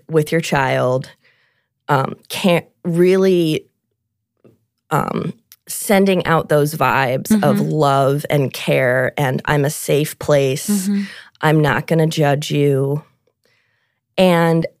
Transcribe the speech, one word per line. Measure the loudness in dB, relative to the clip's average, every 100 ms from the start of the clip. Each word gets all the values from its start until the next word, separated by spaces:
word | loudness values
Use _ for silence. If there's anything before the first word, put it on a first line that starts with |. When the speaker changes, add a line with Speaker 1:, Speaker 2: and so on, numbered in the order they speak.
| -4
Speaker 1:
with | -2 0
your | -2
child, | -2 -2 0 0 0 -2 -4 -16 _ _ _ _ _ _ -2
um, | 0 0 -8 -12
can't | -2 0 0 -2 _ -4
really, | 2 2 4 2 2 0 -2 -8 _ _ _ _ _ _ _ -20 _ _ _ _
um, | -4 -2 -4 -6 -10 _ -20 -14
sending | -10 0 2 4 2 0
out | 0 2
those | 0 0 0
vibes | 0 0 0 -2 -2 0
of | 0 0
Speaker 2:
Mm-hmm. | 0
Speaker 1:
love | 0 2 2 2 0 -2
and | -2 -2
care, | -4 -2 0 2 0 -2 -2
and | -2 -2
I'm | -2 0 -2
a |
safe | -4 -2 -2 -2 -6
place. | 0 0 0 -2 -4 -2 -2
Speaker 2:
Mm-hmm. | -2 -4 -12 -20 _
Speaker 1:
I'm | 2 2
not | 2 0 0
gonna | 0 0
judge | 0 0 0 -2
you. | 0 0 0 -2 -6 -10 _ _ _ _ _ _ _ _ _ _ 2
And | 2 4 2 0 -2 -10